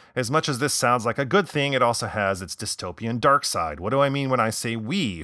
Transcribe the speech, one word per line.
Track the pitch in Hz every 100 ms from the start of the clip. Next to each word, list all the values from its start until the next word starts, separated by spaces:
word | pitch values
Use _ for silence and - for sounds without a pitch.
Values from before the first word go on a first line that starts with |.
| -
as | - 117
much | 151 156
as | 127
this | 143
sounds | - 123 123 113
like | 113
a |
good | 139 185 185
thing, | 151 139
it | 135
also | 120 117 110
has | 107 98 95
its | 92
dystopian | - 101 - 92 87 113 120
dark | 143 139 -
side. | 101 82 76
What | 92
do | 135
I | 139
mean | 139 139
when | 127
I | 110
say | 107 120 113
we? | 110 190 139 85